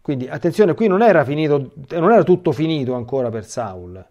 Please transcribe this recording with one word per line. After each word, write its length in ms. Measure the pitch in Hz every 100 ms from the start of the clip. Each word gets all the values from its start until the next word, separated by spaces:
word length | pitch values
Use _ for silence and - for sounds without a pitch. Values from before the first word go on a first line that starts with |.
Quindi 260 | - 139 127
attenzione, 480 | - 170 156 208
qui 140 | 151 220
non 140 | 190
era 220 | 233 170
finito, 480 | 135 147 156 143 131 - 139
non 200 | 165 170
era 140 | 226
tutto 260 | 170 180 175
finito 440 | 127 160 156 127
ancora 340 | 127 117 135 120
per 160 | 110
Saul. 600 | 101 - 113 92 90 92 92